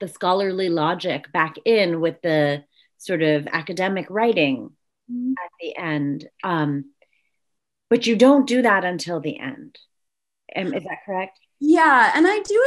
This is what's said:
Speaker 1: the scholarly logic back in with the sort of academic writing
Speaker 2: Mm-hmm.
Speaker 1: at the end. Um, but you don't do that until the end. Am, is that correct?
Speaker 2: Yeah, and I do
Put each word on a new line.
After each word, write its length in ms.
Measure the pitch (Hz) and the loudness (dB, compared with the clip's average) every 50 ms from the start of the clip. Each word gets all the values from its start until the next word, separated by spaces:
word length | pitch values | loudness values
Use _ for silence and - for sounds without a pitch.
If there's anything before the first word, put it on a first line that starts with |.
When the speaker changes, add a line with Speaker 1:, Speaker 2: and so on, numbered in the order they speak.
Speaker 1:
the 80 | 196 160 | -12 -12
scholarly 600 | - - 196 180 185 196 202 190 185 190 190 180 | -10 -4 -2 0 0 0 0 -2 -2 -2 -2 -2
logic 640 | 170 160 151 165 180 175 - 180 143 151 - - | 0 0 0 -2 -2 -2 -4 -4 -6 -6 -6 -4
back 240 | - 170 160 160 - - - | -2 -2 -2 -2 -2 -4 0
in 360 | 226 226 214 196 175 165 165 | 2 2 2 2 0 0 0
with 200 | 165 165 156 - | -2 -2 -4 -4
the 420 | - 170 156 151 147 143 143 143 143 _ _ _ _ _ _ _ | -2 0 2 2 2 2 0 -4 -8 _ _ _ _ _ _ _
sort 240 | - - 185 160 | -8 -6 -2 0
of 240 | 160 156 151 147 147 | 2 2 2 0 -2
academic 600 | - - 160 151 - 175 180 185 196 196 185 160 - | -4 -6 -8 -6 -6 -6 -4 -2 -2 -2 -4 -6 -6
writing 600 | 185 214 233 240 214 185 151 135 131 117 104 - _ _ _ _ _ _ _ 240 | -4 -2 0 0 2 2 2 0 0 -4 -6 -12 _ _ _ _ _ _ _ -12
Speaker 2:
Mm-hmm. 220 | 240 247 247 254 | -10 -6 -4 -4
Speaker 1:
at 180 | 262 185 180 170 _ - | -6 -6 -8 -14 _ -14
the 160 | 170 160 - | -12 -12 -10
end. 520 | - 180 160 151 147 143 143 143 - - - _ _ - | -8 -6 -4 -4 -2 -2 -4 -4 -6 -8 -16 _ _ -6
Um, 480 | 185 170 160 151 147 143 143 139 - _ _ _ _ _ _ _ _ _ _ _ _ _ _ _ _ _ _ _ - | -2 -2 0 0 -2 -2 -4 -6 -10 _ _ _ _ _ _ _ _ _ _ _ _ _ _ _ _ _ _ _ 0
but 160 | 233 240 240 | 0 0 2
you 80 | 226 226 | 2 4
don't 320 | 202 240 269 285 277 269 | 6 6 6 6 6 4
do 160 | - 240 254 | 2 2 2
that 220 | 247 226 202 190 180 | 2 2 2 2 0
until 340 | 180 180 165 - 175 175 156 | -2 -4 -6 -6 -6 -6 -6
the 180 | 143 151 - | -6 -8 -10
end. 400 | - 127 131 - - - - - - _ _ _ _ _ _ _ _ _ _ _ _ _ - - | -8 -10 -12 -12 -14 -18 -20 -20 -20 _ _ _ _ _ _ _ _ _ _ _ _ _ -14 -10
Am, 180 | - - - | -8 -6 -6
is 120 | - - 156 | -6 -6 -8
that 140 | 185 156 - - | -10 -14 -14 -10
correct? 360 | 202 190 185 190 - - _ _ _ _ - | -8 -8 -8 -8 -8 -12 _ _ _ _ -2
Speaker 2:
Yeah, 540 | 285 302 330 339 320 302 277 247 220 196 - | 2 4 4 6 6 6 6 6 4 4 4
and 100 | 294 330 | 4 4
I 120 | 370 427 427 | 4 2 0
do 160 | 381 - 403 453 523 | -2 0 2 2 2